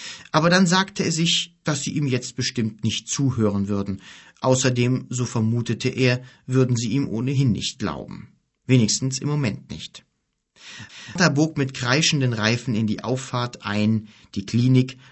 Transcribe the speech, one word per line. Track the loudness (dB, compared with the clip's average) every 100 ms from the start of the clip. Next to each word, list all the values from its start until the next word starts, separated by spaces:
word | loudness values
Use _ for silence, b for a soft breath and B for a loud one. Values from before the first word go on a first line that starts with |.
| B B B
Aber | 2 4
dann | 6 6
sagte | 4 0 -2
er | -2
sich, | 0 0 0 -4 _
dass | -4 -4
sie | -2
ihm | -2 0
jetzt | -2 -4 -6
bestimmt | -4 -2 -4 -2
nicht | -4 -2 -4
zuhören | -2 0 2 2 2 -2
würden. | -2 -4 -6 B B B B
Außerdem, | 2 2 2 2 2 0 -2
so | -4 -4
vermutete | 0 0 0 -2 -2 -2
er, | 2 2 2 -4 B B
würden | 2 2 2
sie | 0
ihm | -2 -2
ohnehin | -4 -2 2 2
nicht | 2 -2 -4
glauben. | -6 -6 -10 -16 -20 _ _ _ 2
Wenigstens | 4 4 0 -4 -4
im | -4
Moment | -2 -2 -4 -10
nicht. | -14 -14 -18 _ _ _ _ _ _ B B -18 B B
Vater | 2 2
bog | 4 2 0
mit | -4
kreischenden | -4 0 2 2 2 0
Reifen | 2 0 0 0
in | 0 0
die | -2
Auffahrt | -4 -4 -4 -4 -4 -6
ein. | -4 0 2 2 -2 B B
Die | -10 -2
Klinik | 2 4 4 4 -4 B